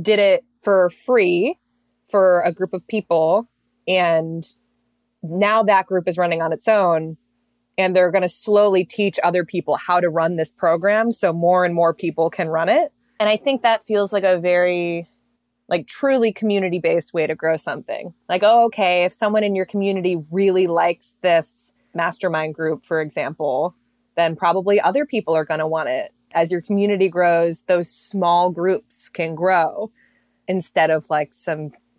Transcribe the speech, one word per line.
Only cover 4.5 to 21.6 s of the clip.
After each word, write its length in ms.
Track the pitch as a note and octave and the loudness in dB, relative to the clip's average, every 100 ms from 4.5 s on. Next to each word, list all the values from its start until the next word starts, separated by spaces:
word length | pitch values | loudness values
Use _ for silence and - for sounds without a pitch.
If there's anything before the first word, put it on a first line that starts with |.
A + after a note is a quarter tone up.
| - _ _ _ _ _ _ | -20 _ _ _ _ _ _
now 400 | D#3+ F3 G3+ A3 | -8 -2 0 2
that 240 | G#3+ F#3+ F#3 | 2 2 2
group 220 | F#3 F3 | -2 -2
is 100 | E3+ | -2
running 240 | F3 E3 | -2 0
on 100 | E3 | -2
its 140 | D#3+ - | -2 0
own, 500 | G#3+ F3+ D#3+ D#3+ D#3+ _ _ _ _ _ - | 2 2 0 -2 -12 _ _ _ _ _ -4
and 160 | F#3 | 0
they're 160 | F#3 F3+ | 4 4
gonna 180 | F#3+ F3+ | 2 -2
slowly 560 | - - G#3 G#3 F#3+ | -4 0 4 4 2
teach 360 | F3+ - G3+ - | 0 -2 -2 0
other 220 | F3 F3+ | 0 0
people 320 | E3+ F3+ D#3 C#3 | -2 -4 -4 -4
how 240 | - F3+ | 0 0
to 80 | F3 | 0
run 280 | D#3+ E3 E3+ | 0 -2 -2
this 140 | D#3+ | -6
program 640 | - E3+ E3+ F#3+ G#3+ A#3 | -2 0 2 2 0 0
so 200 | A3+ F#3 | 0 -2
more 320 | E3+ E3+ F3+ | 0 2 2
and 100 | F3 | 2
more 200 | E3+ E3+ | 2 0
people 360 | E3 E3+ D#3 E3 | 0 -4 -2 -2
can 180 | - E3 | -2 -4
run 200 | D#3+ E3+ | -2 0
it. 240 | C#4 E4 _ _ - | 2 0 _ _ -4
And 100 | G#3+ | 0
I 80 | G#3+ | 0
think 260 | C#4 C4 | -2 0
that 200 | A#3 A3 | 0 0
feels 300 | - G#3 G3+ | 0 -2 0
like 120 | G#3 | 0
a 140 | F#3+ F3+ | 2 0
very, 680 | F3 F3 F3+ F3 F3 E3+ E3+ _ _ _ _ _ - | 2 2 2 0 -2 -6 -10 _ _ _ _ _ -6
like, 180 | F3+ - | -6 -6
truly 460 | - C#4 C4+ A3+ | -4 0 2 0
community-based 800 | - A3 G3+ F#3 F3 E3 E3+ - | -2 -2 -2 -2 -2 -2 -2 -2
way 120 | E3+ D#3 | -4 -4
to 80 | |
grow 220 | D#3+ E3 D#3+ | -2 -2 -2
something. 560 | - - - - F3 - - | -4 -10 -8 -10 -12 -14 -6
Like, 140 | F#3 | 2
oh, 220 | G3+ A#3 A#3 | 4 6 4
okay, 380 | A3 F#3 F3+ | 2 2 2
if 80 | F3+ | 0
someone 280 | - G#3+ G#3+ | 0 -2 0
in 120 | G#3 | 0
your 100 | F#3+ F#3 | -2 -4
community 500 | G3+ G3 F#3+ F3+ F3 D3+ | -2 -2 0 -2 -2 -4
really 360 | F3+ G3 F#3 F3+ | 0 2 2 2
likes 500 | E3+ E3+ E3+ - - | 2 0 -2 -10 -4
this 500 | F#3 E3+ D#3 - | 0 2 0 -10